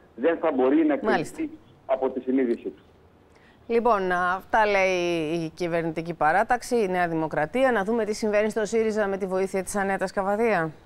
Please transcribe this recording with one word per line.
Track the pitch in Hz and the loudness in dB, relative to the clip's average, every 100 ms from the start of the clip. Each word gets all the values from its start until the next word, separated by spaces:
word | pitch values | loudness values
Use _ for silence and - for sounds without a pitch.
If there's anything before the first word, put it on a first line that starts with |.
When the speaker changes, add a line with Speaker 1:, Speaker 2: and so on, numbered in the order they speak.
| - - | -20 -2
Speaker 1:
δεν | 143 165 | 0 0
θα | 165 | 0
μπορεί | 135 131 151 151 | 2 4 4 4
να | 139 | 2
Speaker 2:
Μάλιστα. | 214 196 151 - | 0 0 -2 -6
Speaker 1:
εκπληκτεί | 160 - - - - | -8 -10 -20 -18 -4
από | - 131 | -2 -2
τη | 127 | -2
συνείδησή | - 131 123 113 101 | -2 0 0 -2 -6
του. | - - _ _ _ _ _ - _ - | -14 -18 _ _ _ _ _ -20 _ -2
Speaker 2:
Λοιπόν, | 233 233 208 185 | 0 2 2 2
αυτά | 180 180 185 - 233 214 | 0 0 -2 0 2 4
λέει | 202 190 185 175 170 151 170 | 4 4 2 0 0 -2 -4
η | 160 | -6
κυβερνητική | - 175 170 165 160 165 | -4 -4 -2 -2 -4 -6
παράταξη, | 160 151 175 226 240 - 240 | 0 2 2 2 -2 0 0
η | 196 | 0
Νέα | 185 175 | 0 0
Δημοκρατία. | 165 160 151 151 240 269 | 0 -2 -2 -2 2 2
Να | 226 | 2
δούμε | 190 233 | 0 -2
τι | 208 | -2
συμβαίνει | 214 214 208 214 | -2 0 0 0
στο | 220 | 0
σύριζα | 208 226 220 214 196 | -2 0 0 0 -2
με | 196 | -2
τη | 190 | -4
βοήθεια | 185 190 196 | -2 -2 -2
της | 185 208 | -4 -2
Ανέτας | 196 190 185 | -2 -2 -2
Καβαδία. | 202 190 208 233 196 160 151 | -2 -2 0 2 2 -2 -6